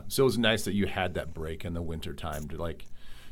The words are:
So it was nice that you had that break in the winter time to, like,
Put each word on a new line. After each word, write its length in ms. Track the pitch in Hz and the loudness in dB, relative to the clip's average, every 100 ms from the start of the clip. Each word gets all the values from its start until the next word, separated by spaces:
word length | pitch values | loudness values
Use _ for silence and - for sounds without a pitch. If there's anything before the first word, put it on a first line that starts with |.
| 98 | 2
So 160 | - | 4
it 20 | 131 | 6
was 120 | 110 | 6
nice 260 | 113 110 | 4 4
that 100 | - | 4
you 120 | 101 92 | 2 2
had 300 | 98 90 87 | 2 0 0
that 180 | - | -4
break 320 | 80 80 80 87 | -4 -4 -4 -4
in 80 | |
the 80 | 85 | -4
winter 320 | 82 80 82 | -2 -4 -6
time 340 | 71 82 73 73 | -6 -4 -4 -4
to, 100 | 80 | -4
like, 280 | 82 76 - - - - - | -4 -4 -6 -6 -6 -8 0